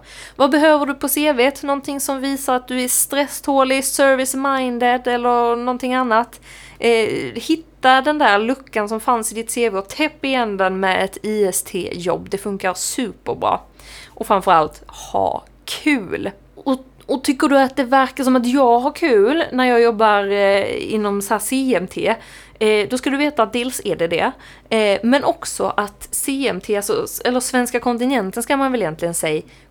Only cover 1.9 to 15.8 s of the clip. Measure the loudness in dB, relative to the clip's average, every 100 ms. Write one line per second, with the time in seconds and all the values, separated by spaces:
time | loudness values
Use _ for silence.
1.9 | -6 -4 -4 -4 -4 -2 -2 -2 -4 -2
2.9 | -2 0 0 -2 -4 0 2 2 2 0
3.9 | 2 4 4 0 -2 -2 0 -2 0 0
4.9 | 0 0 0 2 2 2 0 -2 -4 -2
5.9 | -2 2 2 0 -6 -20 -20 -20 -2 2
6.9 | 2 2 -2 -6 -6 -2 -2 -4 _ 4
7.9 | 4 2 2 4 4 2 -4 -6 -6 -4
8.9 | -2 0 0 -2 -6 -6 -2 -2 -2 -6
9.9 | -4 -4 -4 -2 -2 -2 0 0 0 0
10.9 | 0 -2 -4 -4 0 0 0 -6 -8 -8
11.9 | -6 -4 -4 -4 -8 -6 -4 -4 -4 -6
12.9 | -4 -6 -6 -8 -2 0 -2 -4 -20 -20
13.9 | -20 -20 -10 0 0 4 4 2 -4 -20
14.9 | -18 -6 -2 -2 -4 -10 _ -12 -4